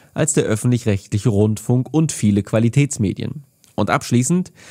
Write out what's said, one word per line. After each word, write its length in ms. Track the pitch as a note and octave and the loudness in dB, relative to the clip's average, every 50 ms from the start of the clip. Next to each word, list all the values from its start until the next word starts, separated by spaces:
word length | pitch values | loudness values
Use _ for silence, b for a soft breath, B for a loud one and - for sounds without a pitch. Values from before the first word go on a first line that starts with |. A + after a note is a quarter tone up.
| B B | B B
als 200 | B - D3+ - | B -4 -2 0
der 120 | - D3+ - | 0 0 0
öffentlich-rechtliche 840 | - G#2+ G#2+ - B2 B2 A#2 - A2+ G2 F#2 - - - G2+ - B2+ | 0 -2 0 0 0 0 0 0 0 -2 -2 -2 -4 -4 -2 0 0
Rundfunk 580 | G2+ G2 G#2+ A2 G#2+ - - - A#2+ B2+ B2+ - | 2 4 2 2 2 -2 -2 0 0 0 0 0
und 180 | - D#3 D#3+ D3 | 0 0 0 0
viele 320 | - - G#2+ G#2 G2+ G2+ | -2 0 0 2 2 2
Qualitätsmedien." 1000 | G2 - - A2 A#2 A#2 - C#3+ C#3+ C#3 - - G#2 F2+ - - - - - D3+ - _ _ _ _ _ - - | 0 0 0 0 2 2 2 2 0 0 0 -2 -2 -2 -2 -4 -8 -10 -10 -12 -16 _ _ _ _ _ -4 -2
Und 120 | G#2 - | 0 0
abschließend, 640 | F#2 - - - B2+ A#2+ B2+ - F3 F3+ F3+ - B B B B | 0 0 0 0 0 2 2 2 0 -2 -2 -6 B B B B